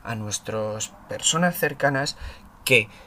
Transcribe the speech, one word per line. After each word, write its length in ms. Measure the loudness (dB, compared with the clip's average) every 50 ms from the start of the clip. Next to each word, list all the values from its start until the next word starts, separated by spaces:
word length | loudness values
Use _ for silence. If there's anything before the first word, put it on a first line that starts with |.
| -12
a 100 | -8 -8
nuestras 760 | -6 -6 -6 -8 -8 -8 -6 -6 -4 -4 -4 -4 -6 -8 -10 -10 -14 -14 -12
personas 480 | -10 -4 0 0 2 4 2 2 2
cercanas 600 | 2 0 -2 0 2 2 2 2 2 0 -2 -4 -6 -10 -12 -12 -14 -18 -20 -20 -8 2
que 220 | 4 6 6 6 2 -4 -18 -20